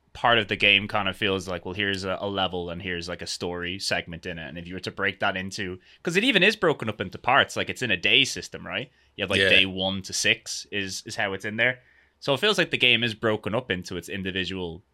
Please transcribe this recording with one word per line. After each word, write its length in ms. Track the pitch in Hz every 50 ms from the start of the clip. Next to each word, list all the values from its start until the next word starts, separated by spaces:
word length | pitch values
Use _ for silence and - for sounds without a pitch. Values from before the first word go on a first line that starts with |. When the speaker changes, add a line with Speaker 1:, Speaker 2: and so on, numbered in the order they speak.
| _ _ -
Speaker 1:
part 240 | - - 120 117 113
of 80 | 101
the 80 | - 107
game 320 | 92 107 101 101 98 104
kind 220 | 104 - 104 98 95
of 80 | 90
feels 280 | - 110 98 95 95 87
like, 200 | 95 90 85 -
well, 80 | 92 92
here's 320 | 104 101 98 98 92 98
a, 120 | 95 92 -
a 80 | 101 101
level 400 | 98 98 92 87 90 90 85 87
and 120 | 85 87
here's, 280 | 104 92 90 85 85 90
like, 120 | 87 85
a 60 | 90
story 520 | - - - 98 87 87 87 87 87 95 98
segment 460 | - - 95 87 - 87 85 82 -
in 140 | 92 82 82
it. 80 | 80
And 100 | 67 78
if 80 | 87 85
you 100 | 87 92
were 40 | 90
to 120 | - 107
break 280 | - - 98 101 95 -
that 160 | 107 101 95
into, 420 | 95 95 95 - 110 98 90 92 - _ - - _
'cause 140 | - 180 165
it 80 | 196 226
even 180 | 277 226 185
is 140 | 185 214 220
broken 320 | - 185 165 131 - -
up 140 | 110 - -
into 160 | 101 90 -
parts, 400 | - - 120 135 135 95 - -
like, 120 | 104 90 90
it's 120 | 90 -
in 100 | 123 110
a 60 | 92
day 260 | 85 - 101 113 135 131
system, 420 | - - 90 - - - 80 87
right? 240 | 90 90 104 135 - _ _ _ _ _
You 60 | - 98
have, 60 | 92
like, 120 | 98 95
Speaker 2:
Yeah. 80 | 98 92
Speaker 1:
day 160 | 92 95 95
one 360 | 95 92 95 95 95 95 95 90
to 100 | - -
six 520 | - - 104 110 - - - - - - -
is, 320 | 101 101 98 95 95 - -
is 120 | 107 -
how 160 | - 107 98 95
it's 100 | 95 -
in 140 | 107 107
there. 220 | 113 120 127 120 - _ _ _ _ _ _ _ _
So 120 | - 143 139
it 60 | -
feels 180 | 202 214 202
like 140 | 190 160 -
the 60 | 139
game 260 | - 127 123 117 113 120
is 100 | 113 104
broken 400 | - 120 113 107 104 - 101 104
up 160 | 120 - -
into 280 | 92 90 87 - 92
its 100 | 87 -
individual 800 | - 98 98 92 95 90 95 92 85 95 92 90 82 82 - - _